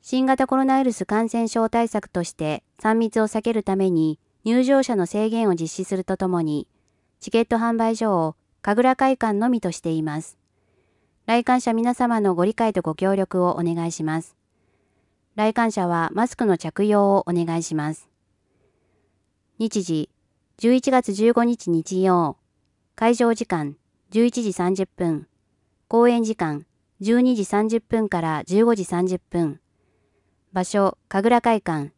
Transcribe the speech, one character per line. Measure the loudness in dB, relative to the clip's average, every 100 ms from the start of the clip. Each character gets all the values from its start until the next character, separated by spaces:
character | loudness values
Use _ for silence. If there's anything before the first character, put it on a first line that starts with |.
新 | -4 -2 0
型 | 0 2
コ | 0
ロ |
ナ | 2 2
ウ |
イ |
ル | 0
ス | -2
感 | -2 -2 0
染 | -2 -2
症 | -2 0
対 | 0 -2
策 | -4 -6
と | -6
し | -6
て、 | -6 -6 -6 _ _
三 | 0 0
密 | 0 0
を | -2
避 | -2
け | -2
る | -2
た | -2 0
め | 2
に、 | 2 0 -2 _ _
入 | -2 0
場 | 4 2
者 | 2 -2
の |
制 | -2 -2 -2
限 | 0 0
を |
実 | 0 -4
施 | -8
す | -6 -6
る |
と | -4 -4
と | -2
も | -2
に、 | -2 -4 -6 _ _ _ _ _
チ | -2
ケ | -2
ッ |
ト | 0 0
販 | 0 0
売 | 0 0
所 | 0 0
を | 0 -6 _ _
神 | -2 2
楽 | 4 4
会 | 2 2
館 | 0
の | 0 0
み | 0
と | -2
し | -6
て | -4
い | -4
ま | -4 -6
す。 | -10 -18 _ _ _ _ _ _ _ _ -2
来 | 0
館 | 2 0
者 | 0
皆 | 0 0
様 | 0 0 2
の | 2
ご | 2 0
理 |
解 | 2 0
と | 0
ご | -2
協 | -2 0
力 | 0 0 0
を | 0
お | 0
願 | -2 -2 -4
い |
し | -4
ま | -4 -4
す。 | -6 _ _ _ _ _ _ _ _ _ _ -2
来 | -2
館 | 0 -2
者 | 0 -2
は | 0 -2
マ | -2 -4
ス | 0
ク | 0
の | 0
着 | -2 -2 2
用 | 4 4
を | 2 2
お |
願 | -2 -2 -4
い |
し | -4
ま | -4 -4
す。 | -8 _ _ _ _ _ _ _ _ _ _ _ _ _ _ _ _
日 | -4 -4
時、 | -2 -4 -4 _ _ _ _ _
十 | 2
一 | 2 4
月 | 0 0
十 | 0 2
五 | 4
日 | 2 -2 -2
日 | -2 -2 0
曜。 | 2 2 0 -6 _ _ _ _ _ -2
会 | 0
場 | 2 2
時 | 0 -2
間、 | -4 -4 -10 _ _ _
十 | 2
一 | 2 2
時 | -4
三 | -2 -2
十 | 0 -4
分。 | _ -4 -4 -6 _ _ _ _ _ _
公 | 4 4
演 | 4
時 | 0 -2
間、 | -4 -6 -10 _ _ _
十 | 0 2
二 | 4 2
時 |
三 | 0 0 0
十 | -2
分 | _ -2 -2
か | -2
ら | -2 -4
十 | -2 2
五 | 4
時 | 2
三 | 0 -2 0
十 | -2 _
分。 | -2 -2 -4 _ _ _ _ _ _ _ _ _
場 | -6
所、 | -4 0 0 -2 _
神 | 0 2
楽 | 2
会 | 2 0
館。 | -2 -6 -6